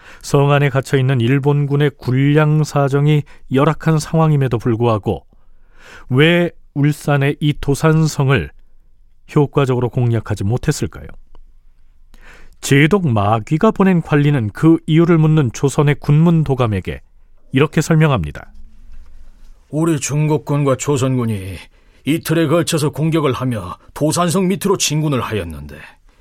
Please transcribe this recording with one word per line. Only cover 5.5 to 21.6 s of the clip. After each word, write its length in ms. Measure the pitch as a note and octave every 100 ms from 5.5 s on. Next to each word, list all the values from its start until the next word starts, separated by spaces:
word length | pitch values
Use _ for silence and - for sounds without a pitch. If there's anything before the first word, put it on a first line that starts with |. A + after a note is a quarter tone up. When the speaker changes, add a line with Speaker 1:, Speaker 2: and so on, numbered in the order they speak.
| - - - - - -
Speaker 1:
왜 440 | B2+ D#3 F3 F3 - -
울산의 640 | D3 C#3+ D3+ - C#3+ C#3 -
이 120 | D3 C#3+
도산성을 920 | - C#3 D#3+ D#3+ D#3 - C3+ C3+ C#2+ - - - - - - _ - D#3
효과적으로 540 | C#3 - C3+ B2 B2
공략하지 560 | - A#2+ A#2 - G#2+ G2
못했을까요? 600 | B2 - D3 G#2+ - C#2+ - - - - - - - - - - - - - - -
제독 460 | - C#3 D3+ G3+ E3+
마귀가 640 | A2 G2+ A2+ G#2+ D#3 A3
보낸 300 | G#3+ F#3+ F3
관리는 480 | - D3+ D3 C#3+ G#2+
그 280 | - D#3+ E3 -
이유를 300 | D#3 E3+ E3
묻는 340 | D#3 D#3 C3
조선의 440 | - C#3+ - D3 C#3+
군문 440 | - D3 E3 E3
도감에게 580 | D3 C3 A#2+ G2 F2 C#2+ - - - - -
이렇게 300 | C3 D3+ -
설명합니다. 720 | D3+ D#3+ D#3 B2+ D2+ - - - - - - - - - - - - - _
Speaker 2:
우리 300 | C#3+ E3 D3+
중국군과 800 | - D3 D3+ D3+ - C#3+ C#3 B2+
조선군이 800 | - D3 C3 B2+ A#2 G#2 F#2+ F2+